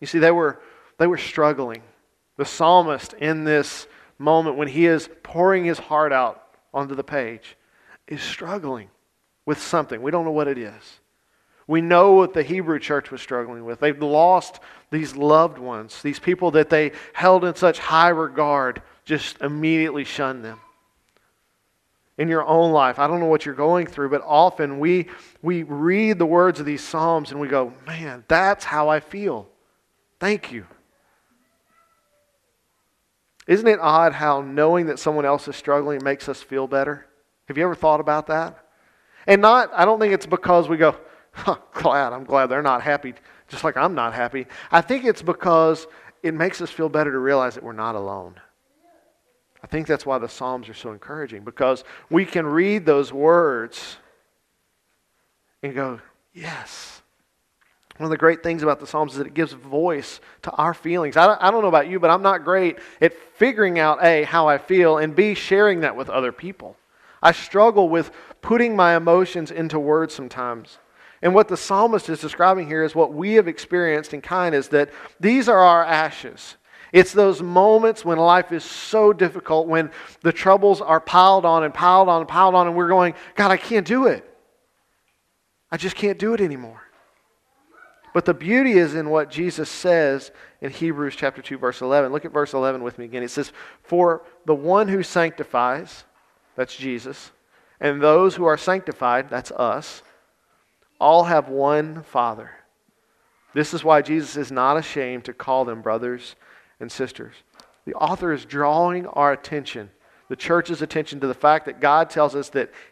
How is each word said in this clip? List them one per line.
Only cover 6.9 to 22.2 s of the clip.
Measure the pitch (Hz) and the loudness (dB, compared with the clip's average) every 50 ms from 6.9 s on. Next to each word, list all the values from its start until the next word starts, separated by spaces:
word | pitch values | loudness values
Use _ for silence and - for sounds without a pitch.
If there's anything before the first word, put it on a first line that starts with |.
| 139 | -8
the | 135 131 | -10 -10
page, | - 151 143 127 113 117 107 - - - _ _ _ _ _ _ _ - _ _ - | -8 -6 -8 -6 -8 -10 -16 -20 -20 -20 _ _ _ _ _ _ _ -20 _ _ -16
is | 156 143 | -14 -12
struggling | - - - - - 165 190 208 160 139 131 117 101 92 _ _ _ _ _ _ _ _ _ _ _ | -12 -12 -12 -12 -12 -10 -10 -10 -8 -10 -10 -12 -14 -18 _ _ _ _ _ _ _ _ _ _ _
with | - 151 147 | -8 -8 -8
something. | - - - 170 143 - 127 110 | -6 -4 -2 -2 -2 -4 -8 -8
We | 120 143 | -6 -4
don't | 160 175 165 | -4 -2 -2
know | 160 | -2
what | 156 151 147 143 | -2 -2 -2 -2
it | 135 | -4
is. | 123 117 104 104 110 - - - _ _ _ _ _ _ _ _ _ _ _ _ _ _ - | -6 -8 -14 -16 -20 -20 -20 -20 _ _ _ _ _ _ _ _ _ _ _ _ _ _ -4
We | 151 165 | -2 -2
know | 165 170 175 175 185 202 190 | 2 4 6 6 8 8 8
what | 190 185 175 | 6 6 4
the | 185 165 | 0 -4
Hebrew | 143 135 175 190 180 160 160 143 | -4 -2 -4 -4 -4 -4 -4 -4
church | - - 151 143 - - | -4 -4 -4 -4 -6 -8
was | 139 127 | -14 -16
struggling | - - 135 123 120 117 120 117 117 | -12 -8 -8 -8 -8 -8 -12 -14 -12
with. | 117 117 117 | -12 -6 -2
They've | 147 151 143 143 | 0 -2 0 -2
lost | 151 147 147 151 165 175 185 180 - - - - - - - - _ _ | -2 0 2 4 6 6 4 4 0 -2 -12 -20 -20 -20 -20 -20 _ _
these | - 156 156 135 131 | -8 -8 -8 -8 -6
loved | 139 143 147 151 156 165 170 143 131 | 0 2 4 6 6 4 2 -2 -8
ones, | 123 123 120 110 107 113 - - | -12 -12 -12 -12 -14 -16 -16 -10
these | - 147 139 - | -8 -8 -8 -4
people | - 180 180 175 180 170 | -2 -2 -2 0 -2 0
that | 147 156 151 151 | 2 2 2 2
they | 160 151 151 143 - - - - | 2 0 0 -2 -6 -12 -18 -16
held | - - 165 185 185 185 180 | -6 0 4 4 4 4 2
in | 180 160 | -2 -2
such | - 185 175 156 - | 0 0 0 0 -2
high | - - 156 160 170 175 | -2 0 2 4 4 4
regard, | 175 160 160 143 131 147 151 147 143 143 131 127 120 - - _ _ _ _ | 2 0 -2 -4 -4 -2 -2 0 0 0 -2 -2 -6 -8 -14 _ _ _ _
just | - 156 147 - - - - | -6 -6 -6 -6 -8 -10 -8
immediately | 143 143 147 151 156 160 160 160 160 160 135 147 135 | -8 -8 -6 -4 -2 -2 0 0 -2 -2 -4 -8 -10
shunned | - - - 143 131 131 127 113 | -8 -8 -6 -6 -6 -6 -10 -14
them. | 110 110 110 _ _ _ _ _ _ _ _ _ _ _ _ _ _ _ _ _ _ _ _ _ _ _ _ _ _ _ _ _ _ _ | -16 -18 -20 _ _ _ _ _ _ _ _ _ _ _ _ _ _ _ _ _ _ _ _ _ _ _ _ _ _ _ _ _ _ _
In | - | -6